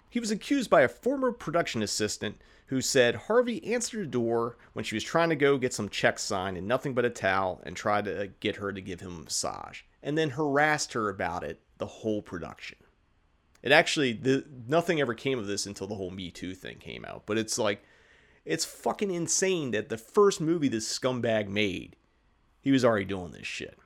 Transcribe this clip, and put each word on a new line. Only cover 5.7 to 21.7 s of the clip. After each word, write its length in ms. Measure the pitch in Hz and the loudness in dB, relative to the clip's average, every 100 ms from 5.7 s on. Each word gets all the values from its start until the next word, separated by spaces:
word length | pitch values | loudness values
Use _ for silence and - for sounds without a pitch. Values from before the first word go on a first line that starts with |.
some 160 | - 101 | -2 -4
checks 320 | - 123 - | 2 2 2
signed 340 | - 101 95 92 | -2 -2 -2 -4
and 100 | 95 | -2
nothing 280 | 127 147 | -2 0
but 100 | 123 | 0
a 60 | 120 | 0
towel 500 | 117 95 95 95 90 | 0 0 2 0 -4
and 120 | - 90 | -10 -4
tried 300 | 110 104 101 | 0 0 0
to 240 | 87 101 - | -4 -6 -4
get 160 | 107 98 | -4 -4
her 160 | 101 | -6
to 80 | 98 | -6
give 200 | 95 87 | -8 -10
him 140 | 95 | -10
a 100 | 87 | -12
massage, 580 | 76 - 69 50 50 - - _ | -6 -4 -4 -6 -10 -16 -20 _
and 140 | 139 151 | -4 0
then 140 | 156 | 0
harassed 640 | 127 151 139 151 151 - | 0 2 4 4 2 -2
her 160 | 127 107 | -2 -2
about 340 | 98 90 85 | -2 -4 -4
it 160 | 73 82 _ - | -6 -10 _ -10
the 100 | 107 | -10
whole 360 | - 113 104 | -6 -4 -4
production. 560 | - 90 71 - - - _ _ _ _ _ _ _ _ | -6 -10 -10 -14 -16 -18 _ _ _ _ _ _ _ _
It 100 | 117 | 4
actually, 420 | 147 160 - 135 | 6 6 2 0
the, 320 | 110 117 135 - 127 117 | 0 0 0 -2 -12 0
nothing 360 | 160 170 165 | 0 2 0
ever 120 | 135 | 0
came 240 | 113 139 131 | -2 -2 -2
of 80 | 101 | -2
this 200 | 98 - | -4 -6
until 200 | 101 98 | -8 -8
the 100 | 104 | -6
whole 140 | 92 | -8
Me 200 | 90 90 | -8 -10
Too 240 | - 90 | -10 -10
thing 240 | 92 - 60 | -10 -14 -14
came 260 | - 60 | -14 -14
out. 200 | 53 50 - | -12 -12 -4
But 100 | 107 | -2
it's 220 | 110 - | -2 0
like, 240 | 107 104 - _ _ _ _ _ - | 0 -2 -8 _ _ _ _ _ -6
it's 180 | 165 | -4
fucking 460 | - - 233 208 202 | -4 -4 -4 -2 -2
insane 600 | 175 160 - 190 180 139 | -2 -2 0 2 0 0
that 180 | 107 107 | -2 -4
the 80 | 110 | -8
first 420 | - - 202 190 | 0 6 6 6
movie 280 | 156 170 139 | 0 2 2
this 300 | 113 110 - | 0 -2 -2
scumbag 500 | 127 127 117 110 101 | -2 0 0 0 0
made, 460 | 101 104 | 0 0